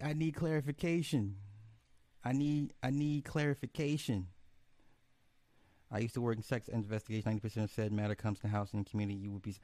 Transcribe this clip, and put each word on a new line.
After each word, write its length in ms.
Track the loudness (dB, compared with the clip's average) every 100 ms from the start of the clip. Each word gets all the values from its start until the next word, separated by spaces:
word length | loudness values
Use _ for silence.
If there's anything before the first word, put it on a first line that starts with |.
I 100 | 0
need 220 | 0 0 2
clarification. 1000 | 2 2 0 0 2 2 4 2 2 -2 -12 -16 -20 -20 _ -20 _ -8
I 100 | 0
need, 400 | 2 4 2 0 -2
I 80 | -2
need 340 | 2 2 0 0
clarification. 1000 | 0 2 0 -2 -2 0 0 0 0 -2 -10 -20 -20 -20 -20 -20 -20 _ _ _ _ _ _ -20 -20 -6
I 80 | -2
used 140 | 0 0
to 60 |
work 160 | 0 0
in 60 |
sex 240 | 0 -2 0
investigation. 560 | -2 0 -2 -2 -2 0
Ninety 140 | 0
percent 240 | 0 0
of 80 | 0
said 200 | 0 0
matter 220 | 2 0
comes 240 | 0 0 0
to 80 | 0
house 260 | 0 0
and 120 | -2 -2
community. 340 | 0 0 -2
You 120 | -6
would 100 | -8
be 100 | -8
s-, 80 | -10